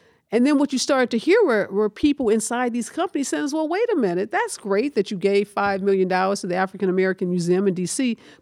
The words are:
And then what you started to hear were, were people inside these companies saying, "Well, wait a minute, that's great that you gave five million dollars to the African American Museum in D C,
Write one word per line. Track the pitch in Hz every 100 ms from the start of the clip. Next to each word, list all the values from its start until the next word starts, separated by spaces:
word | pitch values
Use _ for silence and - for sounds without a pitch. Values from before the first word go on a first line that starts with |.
| _ _ _
And | 226 262
then | 285
what | 285
you | 254
started | - 269 247
to | 233
hear | 311 453
were, | 359 214 -
were | 190 214
people | - 302 285 233
inside | 220 - 240 247
these | 240 -
companies | 311 370 302 262
saying, | 302 294
"Well, | 311 311
wait | 370 480
a | 349
minute, | 196 175 214
that's | 370 453 -
great | 202 196 285 226
that | 185
you | 196
gave | 196 202 208
five | - 202 196
million | 196 196 185
dollars | 185 190 202
to | 190
the | 175
African | 190 190 190
American | 185 185 185 180
Museum | 180 170 180 202
in |
D | 175 180
C, | - 254 220 - -